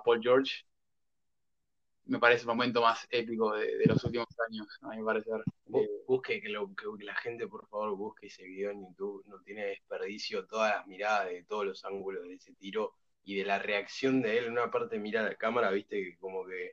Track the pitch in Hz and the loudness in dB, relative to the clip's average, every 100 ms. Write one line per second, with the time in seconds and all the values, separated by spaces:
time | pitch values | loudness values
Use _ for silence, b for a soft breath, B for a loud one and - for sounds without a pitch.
0 | 117 117 120 127 135 - - _ _ _ | 6 6 8 6 6 -2 -10 _ _ _
1 | _ _ _ _ _ _ _ _ _ _ | _ _ _ _ _ _ _ _ _ _
2 | - 120 120 120 120 117 123 117 113 113 | -4 6 8 6 4 2 2 4 4 4
3 | - 120 113 113 110 107 110 113 113 117 | 0 -2 -2 0 0 2 0 4 4 4
4 | 120 117 117 - 113 110 104 - 113 110 | 2 -2 -4 -4 -4 -4 -10 -14 -12 -6
5 | 110 110 110 110 - - - 123 107 104 | -2 -2 -2 -4 -4 -8 -2 0 0 -2
6 | - 127 123 110 104 104 98 98 104 107 | 0 0 0 -4 -4 -6 -6 -8 -10 -8
7 | 101 101 120 117 107 107 - 104 107 95 | -8 -8 -6 -6 -8 -10 -10 -6 -4 -4
8 | 107 - 101 - 92 95 101 101 92 90 | -6 -10 -18 -16 -12 -6 -6 -6 -12 -8
9 | 101 98 98 95 101 107 101 98 - 92 | -8 -8 -14 -20 -14 -8 -6 -6 -8 -6
10 | 95 107 - 98 95 110 107 98 95 92 | -6 -6 -6 -6 -4 0 2 0 -4 -4
11 | 104 104 92 90 - 104 98 95 101 98 | 0 2 0 -6 -6 -2 -2 -4 -6 -6
12 | 95 92 87 92 - - 98 107 101 - | -6 -6 -8 -14 -18 -18 -6 -4 -4 -6
13 | _ _ - 98 98 98 101 101 98 - | _ _ -6 -2 0 0 0 -2 -2 -2
14 | 135 131 113 117 117 120 117 123 113 110 | 2 4 4 2 2 0 0 0 -2 -4
15 | 104 113 104 - 110 120 107 101 - 104 | -2 0 0 0 0 4 4 2 0 -4
16 | 90 85 95 95 92 92 90 | -4 -6 -8 -6 -6 -8 -10